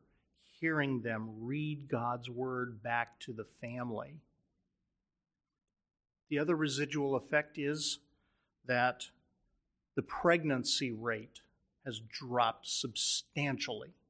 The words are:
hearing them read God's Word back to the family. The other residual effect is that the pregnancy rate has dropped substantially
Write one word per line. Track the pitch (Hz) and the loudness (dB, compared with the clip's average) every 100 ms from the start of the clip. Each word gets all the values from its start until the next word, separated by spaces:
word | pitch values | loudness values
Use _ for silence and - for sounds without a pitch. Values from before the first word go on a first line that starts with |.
| _ _ _ _ | _ _ _ _
hearing | - - 160 156 139 127 | -20 -2 2 4 4 2
them | 113 110 110 110 117 | 0 -2 -2 -6 -4
read | 147 151 147 135 | -2 -2 -4 -2
God's | 127 120 123 123 | 0 0 -2 -4
Word | 123 131 127 123 110 | -4 -2 0 -2 -4
back | 117 117 117 - | -2 0 0 -6
to | - | -10
the | 110 104 | -8 -10
family. | - 120 123 123 110 123 151 - _ _ _ _ _ _ _ _ _ _ _ _ _ _ _ _ _ _ _ _ | -10 -8 -6 -4 -4 -6 -12 -20 _ _ _ _ _ _ _ _ _ _ _ _ _ _ _ _ _ _ _ _
The | 147 | 0
other | 156 165 | 4 4
residual | 151 131 143 151 139 135 | 2 2 0 2 2 2
effect | - 151 147 - | 2 2 2 -2
is | 143 151 - - _ _ _ _ _ _ | -2 0 0 -2 _ _ _ _ _ _
that | - 123 123 123 - - _ _ _ _ _ _ _ - | 0 2 2 0 -10 -14 _ _ _ _ _ _ _ -4
the | |
pregnancy | - - 175 170 156 131 117 - 131 | -4 0 4 4 4 0 2 0 0
rate | 110 117 110 110 - - _ _ _ | -2 -2 -2 -6 -18 -20 _ _ _
has | 135 110 | -8 -8
dropped | 113 - 131 123 117 - - | -10 -10 -2 4 4 2 -4
substantially | - 135 - - - - - 143 131 - 107 - - | -2 -2 0 0 0 -2 -2 0 0 -2 -4 -8 -16